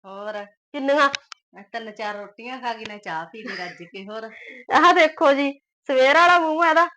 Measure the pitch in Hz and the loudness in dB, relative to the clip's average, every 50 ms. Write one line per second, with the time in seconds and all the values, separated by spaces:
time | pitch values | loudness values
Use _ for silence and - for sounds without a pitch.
0 | _ 190 190 196 208 214 214 208 202 202 _ _ _ _ - 285 269 269 277 302 | _ -18 -16 -12 -10 -10 -10 -10 -12 -14 _ _ _ _ -10 -4 0 0 2 4
1 | 285 269 - - _ _ - _ _ _ _ 185 208 _ - 233 226 220 208 - | 4 2 2 -4 _ _ -20 _ _ _ _ -20 -20 _ -14 -12 -12 -12 -12 -10
2 | 220 208 208 202 202 196 _ - 233 247 262 254 240 240 226 220 220 214 208 202 | -10 -8 -8 -10 -14 -16 _ -18 -16 -14 -14 -10 -8 -8 -8 -8 -12 -16 -16 -14
3 | _ 185 165 160 165 170 - 220 220 240 196 180 180 175 165 156 170 - - - | _ -10 -8 -8 -10 -12 -16 -16 -14 -12 -12 -10 -12 -12 -14 -16 -20 -18 -16 -16
4 | 196 202 214 220 220 220 220 - - - 254 254 240 - - 277 302 339 359 359 | -16 -14 -14 -14 -14 -16 -18 -20 -20 -20 -20 -20 -10 0 2 4 6 6 6 4
5 | 320 311 311 - 339 285 277 269 285 277 277 _ _ _ _ _ _ - 277 262 | 2 2 2 2 2 2 2 2 0 -4 -6 _ _ _ _ _ _ -2 0 2
6 | 262 269 285 330 349 349 359 349 330 311 311 320 339 330 320 330 339 339 - | 4 4 4 6 6 6 6 4 4 0 0 2 2 2 4 2 2 0 -2